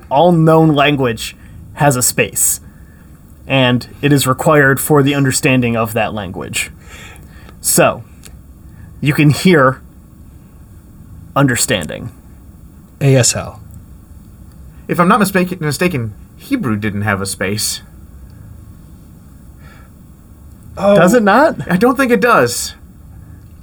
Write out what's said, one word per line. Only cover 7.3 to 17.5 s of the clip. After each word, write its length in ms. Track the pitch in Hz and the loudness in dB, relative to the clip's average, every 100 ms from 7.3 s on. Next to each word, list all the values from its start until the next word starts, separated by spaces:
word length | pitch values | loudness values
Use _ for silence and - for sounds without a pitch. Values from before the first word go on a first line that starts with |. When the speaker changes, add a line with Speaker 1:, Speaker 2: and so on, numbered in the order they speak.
| - - - | -20 -20 -12
Speaker 1:
So, 440 | - - 131 117 - - - - - - - - - - | -4 0 0 0 -10 -20 -20 -20 -20 -20 -20 -20 -20 -6
you 120 | 135 | -4
can 160 | - 151 | 2 2
hear 520 | 131 185 160 131 - - - - - - - - - - - - - - - - 135 | 2 2 4 2 0 -12 -20 -20 -20 -20 -20 -20 -20 -20 -20 -20 -20 -20 -20 -8 0
understanding. 760 | 139 117 - 104 76 52 117 - - - - - - - - - | 0 0 -2 -4 -6 -10 -12 -16 -20 -20 -20 -20 -20 -20 -20 -2
Speaker 2:
A 140 | 139 135 | 2 2
S 180 | 120 101 | 2 -2
L. 260 | 85 - - - - - - - - - - - - - - | -8 -16 -20 -20 -20 -20 -20 -20 -20 -20 -20 -20 -20 -16 -8
Speaker 3:
If 120 | 151 | -2
I'm 80 | 175 | 2
not 100 | 233 | 2
mistaken, 380 | 196 185 180 180 | 0 -2 -4 -4
mistaken, 540 | 151 139 180 143 110 - - - | -6 -2 -4 -4 -8 -12 -20 -18
Hebrew 400 | - 269 127 104 | -8 -6 -4 -4
didn't 240 | 107 101 | -4 -4
have 180 | 104 98 | -4 -4
a 40 | 95 | -6
space. 560 | - 95 | -6 -6